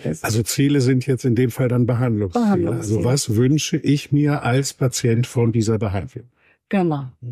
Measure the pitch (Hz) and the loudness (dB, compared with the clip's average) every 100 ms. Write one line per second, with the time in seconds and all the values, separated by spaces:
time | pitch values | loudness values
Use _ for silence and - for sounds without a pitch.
0 | - - - 110 110 - 139 143 127 131 | -4 -6 -2 -2 -2 0 2 2 2 0
1 | 131 123 131 113 123 - 127 123 120 117 | 0 -2 0 2 0 0 0 2 2 0
2 | 127 104 98 240 214 185 165 113 104 107 | 0 0 -2 0 2 2 0 -2 -2 0
3 | 120 143 - 107 127 151 - 160 - 143 | 2 0 0 2 4 2 0 -2 0 0
4 | - 147 147 143 - 131 139 - 131 - | 0 0 2 0 0 0 -2 -2 -2 0
5 | 120 113 123 120 117 113 107 110 110 92 | 0 0 0 0 2 2 0 0 -2 -4
6 | 76 120 - _ _ _ - 202 175 147 | -6 -14 -18 _ _ _ -4 0 0 -2
7 | 131 - 120 | -6 -12 -16